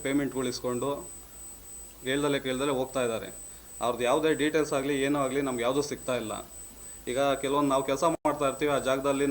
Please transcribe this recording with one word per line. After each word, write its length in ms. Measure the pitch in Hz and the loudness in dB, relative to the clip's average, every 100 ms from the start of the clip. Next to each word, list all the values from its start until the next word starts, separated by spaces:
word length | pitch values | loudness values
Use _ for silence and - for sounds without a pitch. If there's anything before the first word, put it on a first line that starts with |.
ಪೇಮೆಂಟ್ಗಳು 440 | 135 139 135 123 127 | 0 0 0 -2 -2
ಇಸ್ಕೊಂಡು 360 | 123 123 123 131 143 - - - - - - - - - - 127 | -2 -2 -2 -2 -4 -8 -16 -18 -18 -18 -18 -18 -18 -18 -10 -2
ಹೇಳ್ದಲ್ಲೇ 320 | 139 147 139 | 2 2 2
ಕೇಳ್ದಲ್ಲೇ 300 | 135 127 143 131 | 0 0 2 0
ಹೋಗ್ತಾ 220 | 127 135 120 | 0 0 0
ಇದ್ದಾರೆ. 220 | 110 98 - - - - - | 0 -6 -14 -18 -18 -18 -4
ಅವ್ರದ್ದು 200 | 113 117 120 | -2 2 4
ಯಾವುದೇ 220 | 147 156 143 | 4 4 2
ಡೀಟೇಲ್ಸ್ 320 | 147 156 147 143 | 2 2 2 0
ಆಗಲಿ 160 | 135 139 139 | 0 0 2
ಏನೂ 120 | 147 | 2
ಆಗಲಿ 160 | 135 135 139 | 0 0 0
ನಮ್ಗೆ 140 | 123 117 | 0 0
ಯಾವುದೂ 160 | 139 143 | 2 0
ಸಿಗ್ತಾ 240 | 131 - 123 | -4 -2 -2
ಇಲ್ಲ. 100 | 110 101 - - - - - - - | -2 -8 -10 -16 -20 -18 -20 -14 -4
ಈಗ 100 | 123 139 135 | 0 2 2
ಕೆಲವೊಂದು 280 | 135 143 143 | 2 2 4
ನಾವು 120 | 135 - | 2 2
ಕೆಲಸ 140 | 135 170 | 2 2
ಮಾಡ್ತಾ 300 | 165 151 143 143 | 2 0 2 0
ಇರ್ತೀವಿ, 200 | 123 147 139 | 2 2 2
ಆ 20 | 123 | 2
ಜಾಗದಲ್ಲಿ 380 | 135 135 139 139 | 2 2 2 2